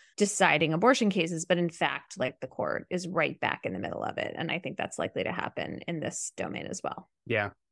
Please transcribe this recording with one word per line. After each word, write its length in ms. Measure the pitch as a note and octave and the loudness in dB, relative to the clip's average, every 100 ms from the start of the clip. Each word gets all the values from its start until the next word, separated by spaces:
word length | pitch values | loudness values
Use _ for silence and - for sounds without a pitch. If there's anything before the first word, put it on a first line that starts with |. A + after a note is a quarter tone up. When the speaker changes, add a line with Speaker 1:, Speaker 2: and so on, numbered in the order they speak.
| - - | -10 0
Speaker 1:
deciding 560 | G#3 - F3+ D3+ D#3 | 0 6 6 6 4
abortion 360 | D#3+ A3+ C4+ A3 | 4 6 6 4
cases," 360 | F#3+ D#3+ E3 D#3+ | 2 0 0 2
but 120 | F3 | 2
in 120 | E3+ | 2
fact, 500 | - D3+ C#3+ - - | 2 0 -2 -6 -4
like, 200 | B2+ - | -4 -4
the 80 | C3 | -8
court 380 | - - - - | -4 -2 -2 -2
is 180 | F3+ F3+ | -4 -2
right 320 | E3 D3 - | 0 0 0
back 220 | - - | -2 -2
in 100 | - | -4
the 60 | F#2 | -4
middle 240 | - - | -4 -4
of 140 | - - | -4 -2
it. 160 | - - | -4 -4
And 140 | E3 | -4
I 80 | E3+ | -4
think 180 | - - | -4 -6
that's 220 | - - | -6 -4
likely 240 | - - | -4 -2
to 80 | - | -2
happen 480 | F3 - - - E2 - | -2 -4 -4 -6 -6 -6
in 120 | E3+ | -4
this 320 | D3+ - - - | -4 -6 -8 -6
domain 320 | - - - | -6 -6 -6
as 140 | - | -6
well. 260 | - - - _ - | -6 -8 -12 _ -2
Speaker 2:
Yeah. 240 | A2 G2+ - _ | 0 0 -4 _